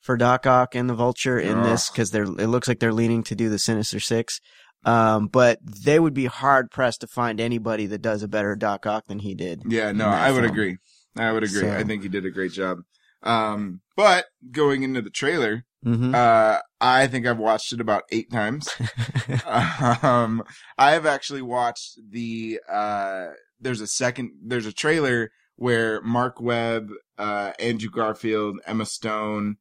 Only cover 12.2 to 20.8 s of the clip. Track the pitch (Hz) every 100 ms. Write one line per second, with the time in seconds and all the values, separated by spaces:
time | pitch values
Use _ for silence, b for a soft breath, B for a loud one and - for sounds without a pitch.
12.2 | 92 87 95 90 92 87 87 _ _ _
13.2 | - 113 107 104 104 92 _ - 208 180
14.2 | - _ 127 127 147 139 135 131 104 -
15.2 | 143 165 113 110 - _ 117 117 127 123
16.2 | 120 113 110 104 - _ 123 127 135 127
17.2 | 120 117 110 110 - 117 110 101 - 113
18.2 | - 120 104 143 147 - 117 - 113 135
19.2 | - 135 - 113 170 160 127 120 147 120
20.2 | 117 113 107 B B B